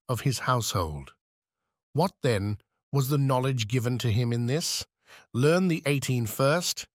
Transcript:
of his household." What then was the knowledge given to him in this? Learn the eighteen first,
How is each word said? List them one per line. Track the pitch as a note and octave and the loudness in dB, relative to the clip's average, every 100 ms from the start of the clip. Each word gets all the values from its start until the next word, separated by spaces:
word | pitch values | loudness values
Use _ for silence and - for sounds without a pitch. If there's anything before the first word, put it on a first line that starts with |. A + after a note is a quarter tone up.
| - | -6
of | A#2 | -2
his | C#3 A#2 | -2 -2
household." | - B2+ A2 G2+ D#2+ D2 C2+ _ _ _ _ _ _ _ _ | 0 0 0 -4 -4 -6 -12 _ _ _ _ _ _ _ _
What | C#3 F#3+ - | -2 -2 0
then | C3 G#2 G2+ G#2 _ _ - | 0 0 -2 -4 _ _ -4
was | C#3 C3 | -2 0
the | C#3+ | 0
knowledge | C3+ B2+ C3 C3 G#2 | 2 2 0 -2 -2
given | B2+ A#2+ B2 | -2 0 -2
to | A#2+ | 0
him | G#2+ A#2+ | 2 0
in | A#2+ A#2+ | 0 0
this? | D3 - - - _ _ - _ | -2 -2 -6 -8 _ _ -20 _
Learn | A#2 D3 F3 F#3 | 0 4 4 2
the | D#3+ C3+ | 0 0
eighteen | C#3+ C3 B2+ A2 | -2 0 -2 -2
first, | - C3+ E3 F3 - - _ | 2 2 2 0 -6 -10 _